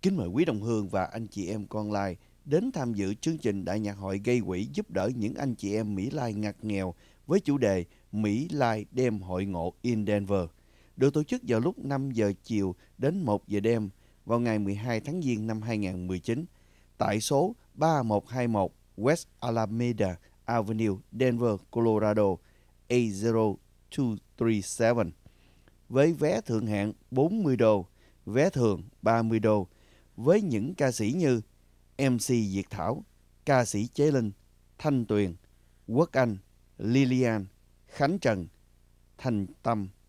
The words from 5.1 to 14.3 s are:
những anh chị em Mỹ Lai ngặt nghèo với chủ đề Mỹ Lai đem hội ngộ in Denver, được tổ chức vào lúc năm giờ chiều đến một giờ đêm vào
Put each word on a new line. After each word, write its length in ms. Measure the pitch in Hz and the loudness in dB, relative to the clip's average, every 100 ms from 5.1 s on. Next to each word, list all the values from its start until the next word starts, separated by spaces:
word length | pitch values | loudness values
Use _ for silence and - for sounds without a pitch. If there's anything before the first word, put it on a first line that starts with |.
| 123 | -2
những 180 | 104 | -4
anh 220 | - 139 113 | -4 -6 -4
chị 200 | 101 107 | -4 -4
em 200 | 107 98 | -2 -4
Mỹ 140 | 104 | -4
Lai 240 | 151 120 | -4 -4
ngặt 220 | 104 107 - | -4 -6 -6
nghèo 320 | 110 98 92 85 _ _ - | -4 -4 -4 -8 _ _ -2
với 120 | 185 | 0
chủ 180 | 190 139 | 2 2
đề 280 | 113 95 87 _ _ | 4 2 -2 _ _
Mỹ 360 | 104 107 107 170 | -2 0 0 -2
Lai 340 | 151 120 110 101 | 0 0 0 -4
đem 300 | 127 127 107 | -2 0 0
hội 240 | 92 92 98 | -4 -4 -2
ngộ 280 | 87 85 - | -4 -6 -4
in 240 | 123 113 101 | -2 0 0
Denver, 380 | 104 98 98 85 _ _ _ _ - | 0 0 -2 -2 _ _ _ _ 2
được 180 | 135 | 2
tổ 100 | 151 | 2
chức 180 | 151 247 240 | -2 -4 0
vào 120 | 113 | 0
lúc 200 | 127 233 | 0 -2
năm 320 | 139 139 139 | -4 -4 -2
giờ 220 | 113 104 98 | 0 0 0
chiều 320 | - 110 98 87 - - | -2 -2 0 -4 -16 -2
đến 280 | 131 190 147 | -2 0 0
một 220 | 101 - | -2 0
giờ 120 | 101 | -2
đêm 300 | 110 117 104 - _ _ | 2 0 -2 -10 _ _
vào 140 | - | -2